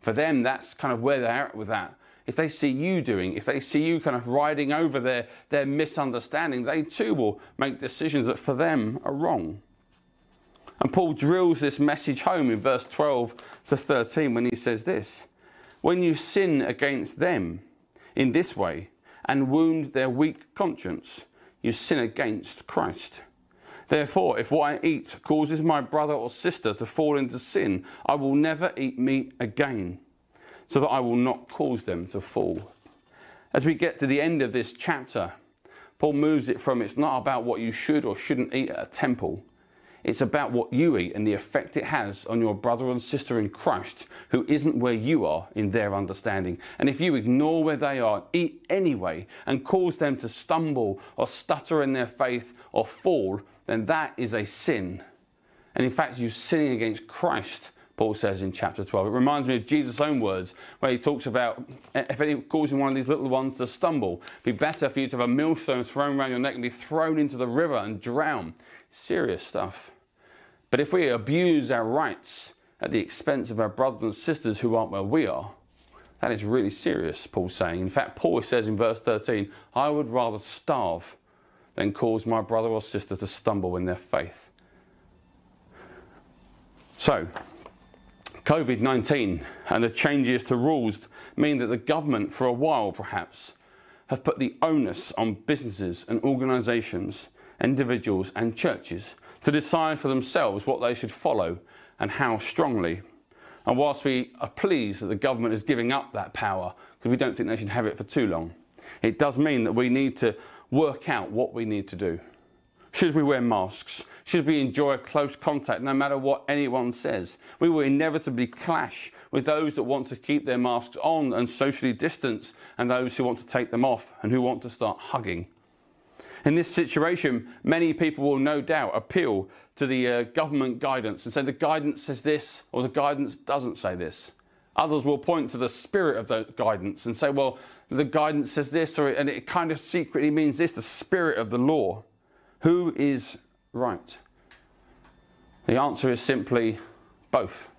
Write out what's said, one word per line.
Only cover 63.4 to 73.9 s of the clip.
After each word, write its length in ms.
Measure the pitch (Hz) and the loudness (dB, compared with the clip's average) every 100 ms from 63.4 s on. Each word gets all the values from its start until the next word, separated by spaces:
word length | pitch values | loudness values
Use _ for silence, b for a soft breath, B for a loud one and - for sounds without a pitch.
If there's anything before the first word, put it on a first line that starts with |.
| 135 135 | 0 -4
to 80 | 123 | -8
stumble, 520 | - 175 156 104 87 B B | 0 0 2 -2 -4 B B
be 80 | - | -4
better 380 | 107 151 156 139 | 0 0 2 -2
for 100 | 135 | 0
you 80 | 135 | -2
to 120 | 127 | 0
have 60 | |
a 40 | 120 | 2
millstone 560 | 123 156 160 - 127 | 2 2 0 0 -2
thrown 340 | 123 - 143 139 | -2 -2 0 0
around 120 | 135 | -2
your 100 | 123 | 0
neck 140 | 135 | -2
and 100 | 120 | -2
be 40 | 120 | -6
thrown 480 | - - 156 160 156 | -8 -6 -2 0 2
into 200 | 147 127 | 0 0
the 100 | 123 | -2
river 300 | 120 170 131 | 0 0 0
and 240 | 104 107 | -2 -6
drown." 540 | 120 123 156 135 82 80 B B B | -4 -2 0 -2 -6 -14 B B B
Serious 560 | - - 170 139 90 - | -20 -2 0 0 -4 -6
stuff. 460 | - 95 95 - - _ _ b b b b b | -6 -6 -8 -20 -20 _ _ b b b b b
But 80 | - | 0
if 120 | 147 | 2
we 180 | 185 151 | 2 2
abuse 600 | 117 107 156 180 156 123 | 0 0 2 4 4 2
our 140 | 123 | 0
rights 720 | 113 135 147 92 - - - - b b | 0 0 -2 -6 -14 -16 -16 -20 b b
at 100 | - | -2
the 80 | 113 | 0
expense 520 | - - - 139 113 | -2 -6 -2 -2 -2
of 100 | 110 | -2
our 80 | 110 | -2
brothers 340 | 98 131 | 2 0